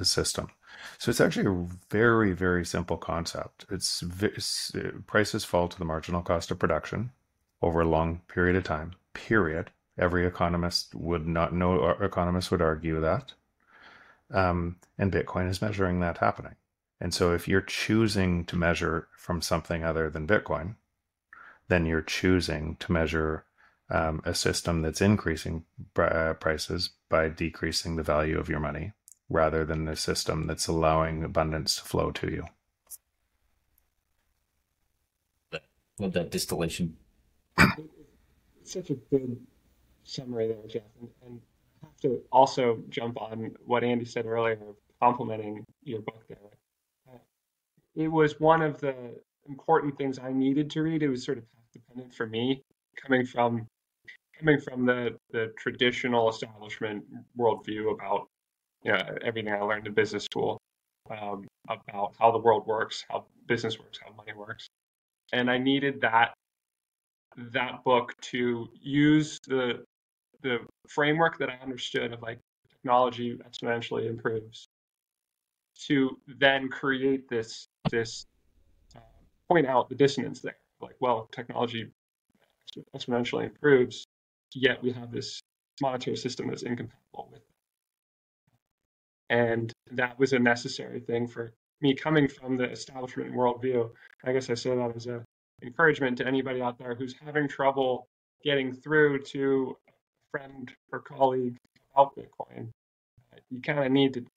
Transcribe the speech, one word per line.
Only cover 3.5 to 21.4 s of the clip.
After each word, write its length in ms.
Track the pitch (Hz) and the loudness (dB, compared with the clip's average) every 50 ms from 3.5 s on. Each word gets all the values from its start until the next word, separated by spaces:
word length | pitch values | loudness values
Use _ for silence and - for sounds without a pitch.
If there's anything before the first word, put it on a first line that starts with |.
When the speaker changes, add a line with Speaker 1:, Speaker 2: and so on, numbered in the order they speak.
| _ _ - - | _ _ -14 -10
Speaker 1:
It's 300 | 101 87 - - - - | -10 -6 -4 -4 -4 -4
vi-, 360 | 85 87 87 92 104 - - | -6 -8 -6 0 0 0 0
s-, 360 | - - - - - - - - | -2 -6 -6 -4 -4 -6 -6 -6
uh, 160 | 95 - - - - 101 | -6 -6 -6 -8 -10 -12
prices 380 | - - 107 107 - - 110 - | 2 4 4 4 4 0 -4 -4
fall 220 | - - 87 87 87 | 0 2 2 2 2
to 100 | - - | -2 -4
the 60 | 87 | -4
marginal 380 | 80 78 80 - - 87 87 85 | -4 -4 -4 -4 -2 -2 -2 0
cost 300 | - 90 85 - - 92 | 2 0 0 0 -2 -4
of 80 | - | 0
production 500 | - 87 82 76 - - - 95 117 123 - _ _ _ _ _ _ _ _ - | 2 2 2 2 0 -4 -6 -4 -6 -6 -8 _ _ _ _ _ _ _ _ -2
over 200 | - 85 80 82 | 0 2 2 4
a 80 | 82 82 | 2 4
long 320 | 80 80 82 82 85 87 - _ | 4 2 2 2 -2 -4 -10 _
period 260 | - 92 87 90 90 | -2 0 2 4 4
of 80 | 92 90 | 2 2
time, 300 | - 80 76 78 85 87 _ _ _ - | 0 -4 -4 -6 -10 -14 _ _ _ -18
period. 580 | - - - 113 110 90 78 78 82 98 - _ _ _ _ _ - | -14 -2 2 2 4 4 2 0 -4 -6 -8 _ _ _ _ _ 0
Every 260 | 90 87 87 90 87 | 0 2 2 2 2
economist 720 | 90 - - 90 87 87 87 85 87 - - - - - | 0 0 2 0 2 2 0 0 0 -2 -2 -4 -4 -10
would 320 | - - 80 85 82 76 | -8 -4 -2 -2 -2 -2
not, 260 | 82 82 82 85 - 82 | -2 0 0 0 0 2
no 300 | 87 90 90 90 65 64 | 2 2 2 2 2 2
ar-, 220 | 85 - - 101 | 2 2 2 0
economist 480 | 95 - 92 87 87 87 90 90 - 95 | -2 0 0 0 0 0 0 0 0 0
would 100 | 87 85 | 2 2
argue 380 | 80 78 78 82 82 80 80 | 2 0 0 -2 -2 -2 0
that. 320 | 78 80 90 143 - - - _ _ _ _ _ _ _ _ - - - - - - - - _ _ _ - | 0 0 0 0 -2 -8 -20 _ _ _ _ _ _ _ _ -20 -20 -20 -20 -20 -20 -20 -20 _ _ _ 0
Um, 440 | 98 92 90 87 87 85 87 87 - - _ _ | 2 2 4 2 2 0 -2 -4 -8 -16 _ _
and 140 | - 101 95 | 0 0 2
Bitcoin 400 | 92 90 - - - 92 92 90 | 2 2 0 0 -2 -2 0 0
is 100 | 95 - | -2 -2
measuring 380 | 107 104 101 98 98 90 90 90 | -2 -4 0 0 0 2 2 2
that 180 | 87 85 85 - | 0 0 0 2
happening. 360 | - 110 - - - - - _ _ _ _ _ _ _ _ - | 2 0 0 0 -8 -16 -16 _ _ _ _ _ _ _ _ -8
And 120 | - 87 85 | -6 -6 -2
so 200 | - 95 87 87 | 2 2 2 2
if 160 | 85 - - | 2 0 2
you're 120 | 95 95 | 2 2
choosing 840 | - - - - - - 110 110 113 104 98 101 92 90 87 87 85 | 2 2 -6 -6 -2 2 4 4 4 4 4 2 2 2 2 0 -2
to 120 | - - | -4 -2
measure 520 | 87 85 85 85 85 85 80 80 80 - _ _ - | 0 2 2 2 2 0 0 -2 -2 -4 _ _ -20
from 240 | - - 87 82 - | -6 -4 -4 -4 -2
something 400 | - 87 82 - - 87 82 80 | -2 -2 -2 -2 -2 -4 -2 -2
other 260 | 82 78 80 80 78 | -2 0 0 -2 -2
than 200 | 78 82 78 78 | -2 -6 0 2
Bitcoin, 480 | 107 104 - - - 73 80 98 110 _ _ _ _ _ _ _ _ _ _ _ - - | 2 2 2 0 -4 -4 -4 -8 -10 _ _ _ _ _ _ _ _ _ _ _ -20 -20